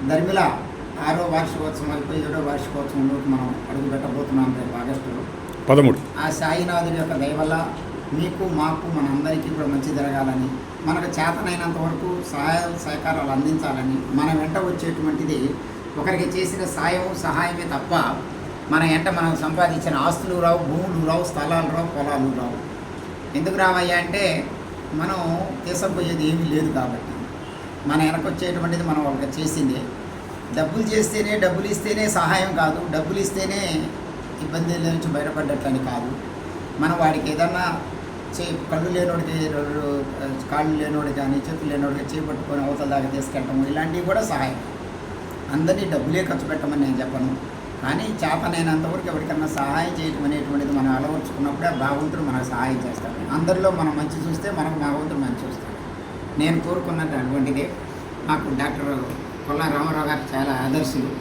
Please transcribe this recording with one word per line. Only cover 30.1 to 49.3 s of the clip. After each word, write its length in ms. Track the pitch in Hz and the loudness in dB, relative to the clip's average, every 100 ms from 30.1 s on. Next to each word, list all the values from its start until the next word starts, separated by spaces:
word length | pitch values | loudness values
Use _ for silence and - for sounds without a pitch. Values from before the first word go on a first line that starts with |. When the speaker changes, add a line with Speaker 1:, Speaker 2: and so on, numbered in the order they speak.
| - - - - - | -10 -10 -10 -6 0
Speaker 1:
డబ్బులు 260 | 160 190 220 | 0 2 2
చేస్తేనే, 420 | 214 - 214 208 214 | 4 2 2 0 4
డబ్బులు 240 | 185 175 196 | 2 2 0
ఇస్తేనే 320 | - 214 214 214 196 | 0 0 2 2 4
సహాయం 340 | 165 190 185 160 | 4 4 2 4
కాదు, 180 | 160 165 175 | 2 2 -2
డబ్బులు 260 | 156 156 196 | -2 0 0
ఇస్తేనే 360 | 196 - 190 196 190 160 160 - - - - - 156 | 0 0 -2 -2 0 0 -2 -6 -8 -8 -8 -6 -4
ఇబ్బంది 320 | 160 170 170 160 | 0 0 2 2
నుంచి 240 | 165 160 143 | 0 0 -2
బయటపడ్డట్లని 680 | 147 151 143 139 143 131 127 | -2 -2 0 0 0 0 0
కాదు. 200 | 123 120 143 - - - - - - | -4 -4 -6 -8 -10 -10 -8 -8 0
మనం 120 | 156 170 | 2 4
వాడికి 240 | 160 156 135 | 4 4 0
ఏదన్నా 320 | 151 170 180 180 165 - - - - - - | 2 2 2 0 -2 -6 -8 -10 -10 -10 -6
చే-, 200 | 175 165 - | -4 -4 -2
కళ్ళు 200 | 160 175 180 | 0 0 2
లేనోడికి 400 | 175 170 160 160 156 151 | 2 2 0 0 0 0
రెండు, 280 | 147 147 147 143 135 135 139 131 - | 0 -2 0 -2 -2 -4 -4 -4 -2
కాళ్ళు 200 | 147 156 151 | 0 2 2
లేనోడు 320 | 151 151 147 139 | 2 0 0 0
కానీ, 180 | 135 139 147 | 0 0 0
చేతులు 240 | 160 156 | -4 -2
లేనోడికి 360 | 143 139 139 131 | 0 0 0 -2
చేపట్టుకొని 500 | 156 147 131 127 143 139 | -4 -4 -4 -2 -2 0
అవతల 200 | 143 139 | 0 0
దాకా 160 | 139 131 135 | 0 0 -2
తీసుకెళ్ళటం, 440 | 135 139 127 135 135 | -2 -4 0 0 2
ఇలాంటివి 320 | 151 160 175 175 | 0 0 0 2
కూడా 140 | 196 220 | 2 2
సహాయం. 260 | 147 131 131 - - - - - - - - - 139 | 0 -2 -2 -8 -10 -10 -10 -10 -10 -10 -10 -4 0
అందరినీ 300 | 165 190 196 | 4 2 2
డబ్బులే 280 | 151 131 175 185 | 0 2 0 2
ఖర్చు 160 | 135 - | -2 -2
పెట్టమని 340 | 151 143 147 135 | -2 0 2 2
నేను 120 | 123 | 2
చెప్పను, 340 | 127 131 131 - - - - - | 0 0 0 -2 -6 -10 -10 -6
కానీ 220 | 127 156 - - | -2 0 -2 -2
చేతనైనంత 640 | 160 160 170 165 165 156 160 | 0 0 0 2 4 4 2
వరకు 140 | - 175 | -2 -2
ఎవరికన్నా 360 | 156 - | -2 -2